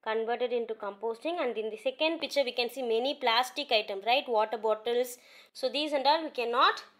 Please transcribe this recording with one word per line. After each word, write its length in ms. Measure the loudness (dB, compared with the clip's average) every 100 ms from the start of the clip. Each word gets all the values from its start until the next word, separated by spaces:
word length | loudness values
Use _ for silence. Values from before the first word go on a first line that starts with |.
converted 480 | -2 -2 0 -2 0
into 220 | -2 -4
composting, 640 | -6 -8 -6 -6 -4 -6 -2
and 180 | -2 -2
in 120 | -6
the 60 | -4
second 440 | -6 0 -2 0
picture 240 | -2 -2
we 80 | -2
can 180 | 0 -4
see 120 | -2
many 340 | -2 0 0 0
plastic 520 | 2 2 0 -4 0
items, 320 | 0 0 -6 2
right? 220 | 0 2
Water 300 | 2 2 0
bottles. 600 | 0 0 0 0 -2 -6 -20 -20 -20
So 160 | -6 -4
these 240 | -2 -2
and 140 | 0 4
all 160 | 4
we 80 | 2
cannot 540 | -4 0 4 4 4 -6 _